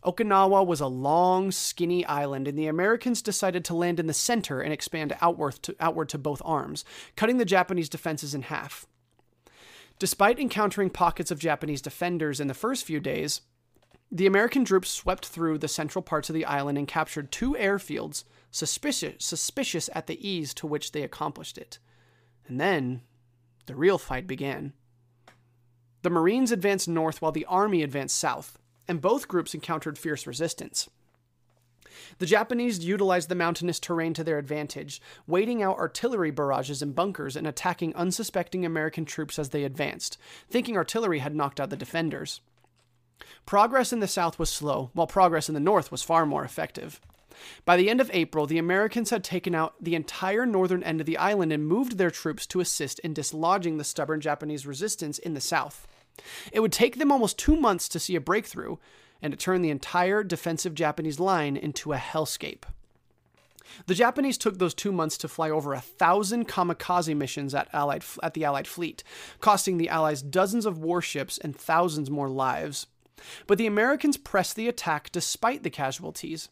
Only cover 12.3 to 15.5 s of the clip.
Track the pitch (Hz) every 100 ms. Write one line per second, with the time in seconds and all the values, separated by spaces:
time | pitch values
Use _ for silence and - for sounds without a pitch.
12.3 | 135 143 131 226 262 - 156 139 147 151
13.3 | - _ _ _ _ _ _ _ 170 190
14.3 | 196 233 277 240 190 185 - - 185 -
15.3 | - 165